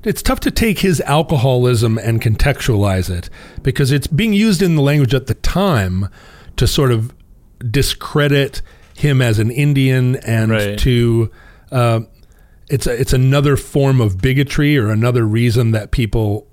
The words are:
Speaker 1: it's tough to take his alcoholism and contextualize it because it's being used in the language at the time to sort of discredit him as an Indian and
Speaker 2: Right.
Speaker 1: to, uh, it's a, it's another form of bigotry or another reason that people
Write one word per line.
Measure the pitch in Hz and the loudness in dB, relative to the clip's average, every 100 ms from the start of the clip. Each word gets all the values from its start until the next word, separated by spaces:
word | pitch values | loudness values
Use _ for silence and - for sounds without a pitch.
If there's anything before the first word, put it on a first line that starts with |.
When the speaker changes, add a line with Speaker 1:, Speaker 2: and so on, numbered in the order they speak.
Speaker 1:
it's | 220 - | -4 -2
tough | - 262 | -2 -2
to | - | -2
take | - 226 196 | -2 -2 0
his | 185 147 | 0 0
alcoholism | - 147 165 151 131 127 123 120 117 113 | 0 -2 0 0 2 2 2 2 0 -2
and | 117 113 | -2 -2
contextualize | 113 107 143 135 - 104 101 92 87 | 0 2 0 0 -2 0 0 0 -2
it | 87 - - - - | -6 -8 -18 -18 -6
because | 135 - 131 | -4 0 0
it's | 143 - | 0 -2
being | 147 226 | -2 0
used | 202 220 170 | 2 2 2
in | 190 156 | 2 2
the | |
language | 139 147 131 | 2 2 2
at | 131 - | 0 -2
the | |
time | - - 180 202 131 95 92 98 - - - - - | -2 -2 0 0 0 0 -2 -6 -10 -20 -20 -14 -2
to | 120 | 0
sort | - 135 | 2 0
of | 117 117 - - - - - 120 | 0 -4 -10 -20 -20 -20 -12 -4
discredit | 135 123 - - 147 147 139 135 - - - - | -2 -2 -4 -4 0 2 2 0 -6 -12 -16 -20
him | - 147 131 | -4 0 2
as | 123 110 | 2 2
an | 110 | 0
Indian | 123 147 139 131 131 127 131 | 0 0 2 2 2 0 -2
and | - 113 110 | -2 -2 0
Speaker 2:
Right. | 110 101 104 | 0 -2 -2
Speaker 1:
to, | 131 120 117 113 110 - - - - | 0 2 2 0 -2 -6 -20 -20 -6
uh, | 131 120 113 110 - - - - - - | -2 0 0 -4 -20 -20 -20 -20 -20 -6
it's | 143 - | -4 -2
a, | 117 | -2
it's | 131 | 0
another | 131 131 143 143 135 | 2 4 2 2 0
form | - 147 139 131 | 0 0 2 2
of | 110 92 | 0 0
bigotry | 131 131 139 - 147 147 | 0 0 0 0 2 2
or | 104 | 0
another | 107 120 120 110 | 0 0 0 0
reason | 113 120 117 113 | 0 2 2 0
that | 110 104 | -2 -2
people | - 113 120 107 104 - | -2 -2 -2 -2 -4 -8